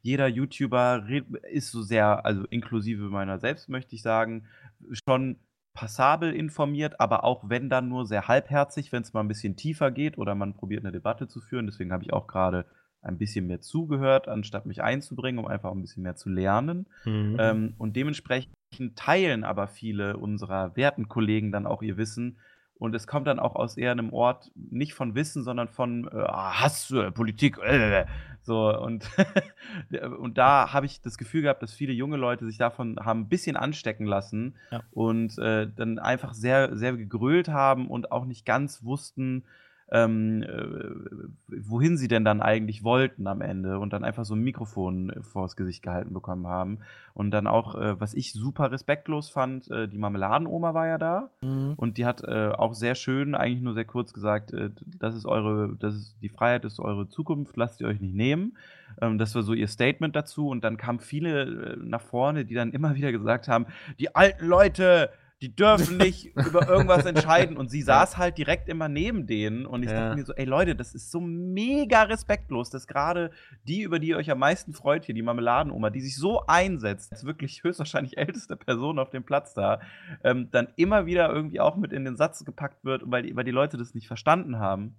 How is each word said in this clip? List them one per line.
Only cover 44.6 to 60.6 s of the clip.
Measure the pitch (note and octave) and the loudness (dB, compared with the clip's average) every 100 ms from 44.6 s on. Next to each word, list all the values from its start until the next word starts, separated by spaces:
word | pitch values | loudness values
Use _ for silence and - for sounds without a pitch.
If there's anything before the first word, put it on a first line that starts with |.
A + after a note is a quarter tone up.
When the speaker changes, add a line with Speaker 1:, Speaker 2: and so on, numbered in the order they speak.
| A2 - F#2 F#2 F#2 - | -8 -4 -2 -2 -6 -8
Speaker 1:
vors | - G2 F#2 - | -10 -6 -6 -4
Gesicht | F#2 F2 | -6 -6
gehalten | - F2+ - | -6 -6 -6
bekommen | F2+ - F#2 F2 | -10 -8 -8 -4
haben. | F2+ F#2 G#2+ G#2+ - - | -4 -4 -6 -12 -20 -16
Und | - G#2 | -4 0
dann | G#2 G#2 | 0 2
auch, | A2 A2 | 2 0
äh, | G2+ G#2+ F#2+ | -4 -4 -2
was | G#2+ | -4
ich | A2 B2+ | -6 -8
super | G#2+ B2 - C#3 | -6 -6 -2 -4
respektlos | C3 - D3 - D3+ D3 | -2 -4 -4 -2 -6 -4
fand, | C#3+ B2+ C3 - | -4 -4 -4 -6
äh, | A2+ A2 | -6 -4
die | G2+ | -4
Marmeladenoma | G#2 G2+ G2 B2+ E3 E3+ E3+ | -4 -2 0 0 0 -2 -2
war | D#3+ E3 | 0 -2
ja | D#3+ | -2
da | D#3+ F3+ C4 _ | 0 -2 -4 _
Speaker 3:
Mhm. | C3 C3+ C3+ D3+ | -4 -2 -2 -2
Speaker 1:
und | A#2 A2 | -4 0
die | A#2+ | -2
hat, | - | -2
äh, | - A2 G#2+ | -4 0 0
auch | - A2+ | 2 0
sehr | A2+ A#2+ | 0 -2
schön, | B2+ - C3 C#3+ | -2 -2 -2 -2
eigentlich | C#3+ B2 B2 | 0 0 -2
nur | B2 | -4
sehr | A2 | -4
kurz | A2 B2 - | -4 -4 -6
gesagt, | - G#2+ G#2 G#2+ | -4 -2 -2 -4
äh, | - G#2 G#2+ - - | -6 -6 -8 -18 -6
„Das | A2 A2+ | -6 -4
ist | G#2+ | -2
eure, | A2 G#2+ G#2+ G#2 G#2 | 0 2 0 -2 -4
das | G#2 G#2 | -6 -6
ist, | G#2+ - | -12 -12
die | G#2+ | -14
Freiheit | - A#2 B2 | 0 2 2
ist | A2 - | -2 -6
eure | G#2+ G2+ G2+ | -4 -4 -6
Zukunft, | - D#3 D3 C#3+ - | -8 -4 -4 -4 -4
lasst | A#2 - | -4 -2
ihr | A#2 | -4
euch | G#2 | -4
nicht | F#2+ | -4
nehmen.“ | F#2+ B2 D#3 G#3+ - - - - G#2+ | 0 0 0 -2 -8 -20 -20 -20 -4
Ähm, | A#2 A2 | 0 0
das | G#2+ | 0
war | A#2 | 0
so | G#2+ | 0
ihr | A#2 G#2+ | 0 -2
Statement | - B2 D3 D#3+ | 2 0 2 -2
dazu | D3 D3 - D3 | -2 -6 -6 -4
und | B2 | -2